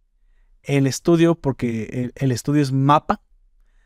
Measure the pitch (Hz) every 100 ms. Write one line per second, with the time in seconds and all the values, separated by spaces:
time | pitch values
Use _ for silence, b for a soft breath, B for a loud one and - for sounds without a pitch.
0 | _ _ _ _ _ _ - 139 135 -
1 | - 170 165 165 139 123 120 113 107 123
2 | 123 - 135 120 - 147 139 135 139 151
3 | - 208 _ _ _ _ _ _